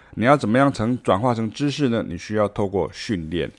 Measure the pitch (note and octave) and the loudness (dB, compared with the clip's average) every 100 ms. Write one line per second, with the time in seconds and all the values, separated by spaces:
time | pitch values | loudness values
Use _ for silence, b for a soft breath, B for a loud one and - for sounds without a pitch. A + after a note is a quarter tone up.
0 | B - A#2 C#3+ G#2+ B2 C#3 - A2+ B2 | B -2 2 4 4 2 2 2 -2 -2
1 | - F#2+ B2+ A2+ A2 - C#3+ C3+ C3+ A2+ | 2 2 2 0 -4 -2 -4 0 0 0
2 | - E2+ - G#2+ G2+ - G2 F#2+ D2+ - | -4 -8 -4 0 0 0 -2 0 -2 -6
3 | - F#2+ D#2 E2+ C2+ | -4 -4 -2 -4 -6